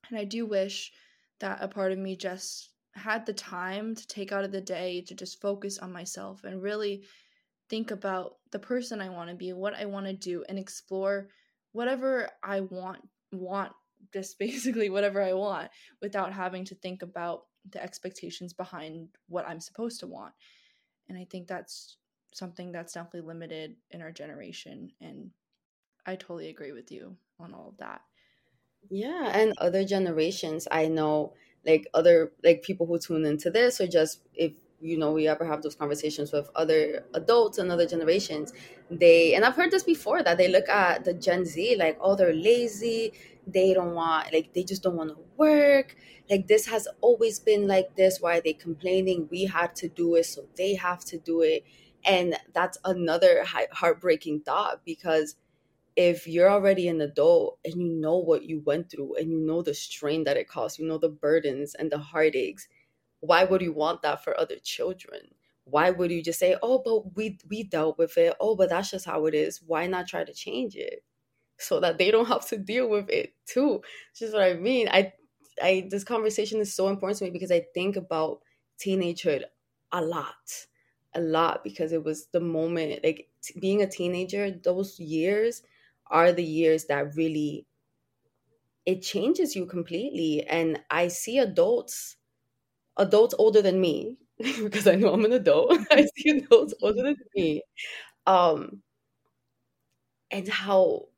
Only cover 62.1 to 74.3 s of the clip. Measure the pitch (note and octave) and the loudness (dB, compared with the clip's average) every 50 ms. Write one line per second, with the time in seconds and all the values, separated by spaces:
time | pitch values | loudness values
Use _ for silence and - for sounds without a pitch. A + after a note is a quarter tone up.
62.1 | - D#3+ D#3 D#3 - C3 A#2 D#2+ - - - _ _ _ _ _ _ _ _ _ | 0 2 2 2 2 0 -4 -4 -6 -12 -18 _ _ _ _ _ _ _ _ _
63.1 | _ _ - D#3 F3 E3+ F#3+ F#3 F#3+ F#3 F3+ E3+ D3+ D3+ D3+ D#3+ E3+ - - D3+ | _ _ 0 4 6 6 6 6 4 0 0 -2 -2 -2 -2 -2 -2 -2 -2 -4
64.1 | - - - - - - - - - - _ - - - - F3 F#3 F3+ - - | -4 -4 -4 -6 -2 -2 -2 -4 -4 -12 _ -12 -6 -4 -4 -6 -6 -8 -16 -18
65.1 | - - - - _ _ _ _ _ _ _ C3+ C3 D3 E3 F3+ F3+ F3 F3+ F3 | -18 -20 -20 -20 _ _ _ _ _ _ _ 0 2 4 4 4 4 2 0 -2
66.1 | F3 E3+ D#3 E3 E3 - F#3 F3+ F#3 - - A#3 C4 C4 C4 A#3+ A3+ G#3+ G#3+ F#3+ | -2 -4 -4 -4 -2 2 2 2 2 2 2 2 2 2 2 0 0 0 -2 -4
67.1 | E3+ G#3 A3 A3 G3+ - _ D3+ G3+ A3 A3 G3 - D#3+ D#3 D#3+ D3+ - E3 D#3+ | -8 -6 -6 -6 -8 -12 _ -10 -10 -10 -8 -4 -2 0 0 0 2 0 -2 0
68.1 | - E3+ E3+ E3+ - - - G#3+ A3 F#3 F#3+ F#3 E3+ F3 G3 - - F#3+ F#3 E3+ | 4 4 4 4 2 0 0 0 2 2 2 2 2 -2 -2 -4 -8 -10 -8 -6
69.1 | - D#3 D#3 D#3+ D#3 D3+ D#3 E3 F3 - E3 D#3+ E3 D#3 E3+ F3+ F#3 F3+ F3+ F3+ | -4 -2 -2 0 0 0 -2 -2 -4 -10 _ -4 -4 -2 -2 -2 -4 -6 -6 -6
70.1 | - E3+ E3 - - - - - - A#3+ C4 G#3 - - - - - - _ _ | -8 -8 -8 -8 -10 -16 -12 -8 -6 -6 -6 -6 -8 -10 -10 -10 -10 -14 _ _
71.1 | _ _ _ _ _ _ _ _ _ _ - - F#3 D#3 - E3+ E3 E3 F3+ F#3+ | _ _ _ _ _ _ _ _ _ _ -6 -4 -2 0 0 0 2 2 2 4
72.1 | A3 A3+ A#3+ A#3 B3 A#3+ - - A#3 G#3+ F#3+ F#3+ G#3+ B3 B3+ A3+ G#3+ G3+ G3 G3+ | 4 4 4 2 0 -2 -2 -6 -8 -8 -6 -4 -2 -2 0 0 0 -2 -2 -2
73.1 | - - - - _ _ _ - - B3 C#4 D4 G#3+ - - - - - - _ | -2 -2 -2 -4 _ _ _ -4 0 0 2 2 0 -2 -6 -12 -20 -20 -20 _
74.1 | _ - A#3 A3 | _ -12 -10 -4